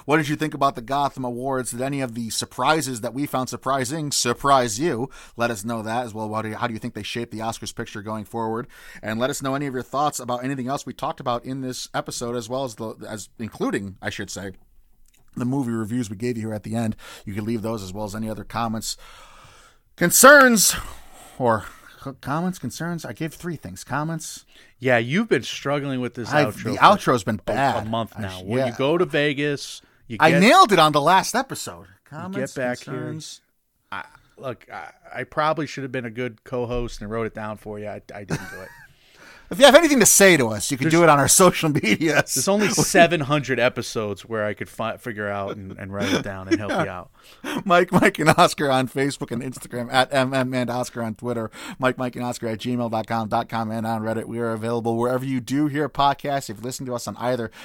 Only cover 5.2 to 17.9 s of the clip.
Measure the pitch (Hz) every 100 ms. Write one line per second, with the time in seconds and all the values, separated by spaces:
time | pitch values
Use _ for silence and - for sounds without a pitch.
5.2 | - - 120 110 110 117 110 117 123 110
6.2 | 107 110 107 104 120 110 120 110 101 120
7.2 | 120 110 113 110 101 - 113 110 104 110
8.2 | 101 117 113 113 131 - - - 107 110
9.2 | 131 139 139 135 143 123 120 135 147 -
10.2 | 120 123 127 139 123 143 - - 143 -
11.2 | 131 120 127 135 131 123 - 139 151 -
12.2 | 120 120 110 131 135 107 113 - 104 107
13.2 | - - 110 - 240 151 98 92 104 -
14.2 | 98 98 98 - _ _ _ _ _ _
15.2 | _ - 123 139 120 113 104 120 107 101
16.2 | 120 117 110 107 107 113 113 - - -
17.2 | - 98 107 117 107 113 95